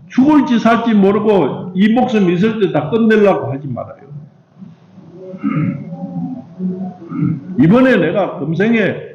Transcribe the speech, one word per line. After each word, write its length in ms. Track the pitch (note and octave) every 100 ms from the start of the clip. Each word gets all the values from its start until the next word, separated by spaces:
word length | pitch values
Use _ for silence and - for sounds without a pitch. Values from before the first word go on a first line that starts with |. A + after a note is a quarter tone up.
| -
죽을지 500 | - C#4 D4+ B3 A#3
살지 360 | A3+ A#3 -
모르고 760 | G#3+ G3 G#3 G#3 G3 C#3 - -
이 180 | F#3 G#3+
목숨 360 | A#3 A3 G#3+ F3+
있을 280 | F3 A3 A3
때 120 | F#3
다 180 | D3+ -
끝내려고 640 | A3+ A3+ A3 G3 F3+ A#2+
하지 160 | C3+ D3
말아요. 420 | A2+ F#2+ - - D3 D3+ _ _ E3 F#3 - _ - - F4 F#4+ F#3 - D3+ - - - F#3 F#3 E3+ F3 - - - F#3 F3+ F#3+ - E3+ D#3 D3+ D3+ - -
이번에 360 | D#3 A#3+ C4 A3
내가 420 | D#3+ G3 G3+ -
금생에 560 | C#3+ E3 G#3+ A#3 F#3 B2+ -